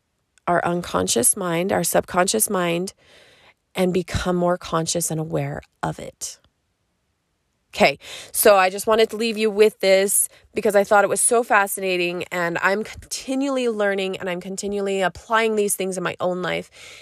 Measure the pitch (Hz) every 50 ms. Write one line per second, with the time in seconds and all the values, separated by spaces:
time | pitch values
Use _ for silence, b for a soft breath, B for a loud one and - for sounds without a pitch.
0 | _ _ _ _ _ _ _ _ _ - 175 170 - 170 175 175 175 - - 190
1 | 185 185 - 233 240 - - 214 185 180 165 165 180 196 202 180 175 - - 175
2 | - - - 180 180 196 - 220 - - 208 190 180 170 170 170 180 196 - b
3 | b b b b b b b b b b b b _ _ _ - 190 185 175 185
4 | 175 - - - - 185 180 180 175 175 175 180 - - - 165 165 165 - 175
5 | 170 - 160 160 156 160 165 156 143 139 147 147 - _ _ _ - 160 156 -
6 | - - - _ - - - - _ _ _ _ _ _ _ _ _ _ _ _
7 | _ _ _ _ _ _ _ _ _ _ _ _ _ _ - - 202 156 139 -
8 | B B B B B B B - - 226 202 190 185 190 185 202 - 226 220 220
9 | 220 220 - 208 233 233 220 208 220 220 196 202 214 214 - _ - 196 190 190
10 | 196 202 - - - - b b b b _ - - 226 190 202 202 - 214 202
11 | 196 190 - 202 - - 240 226 247 - 247 208 196 202 - - 190 190 180 180
12 | 175 175 175 180 165 - - 180 180 170 175 - - 185 196 208 214 - - -
13 | - - - - - - 269 262 277 285 269 262 247 240 220 208 208 202 196 196
14 | 190 190 190 - - 190 175 175 185 196 190 190 - 202 202 202 196 196 196 190
15 | 190 175 - - - - 233 220 226 220 220 214 208 202 - - 190 190 185 185
16 | 180 170 - - - 185 180 180 180 170 165 165 - - B B B B B B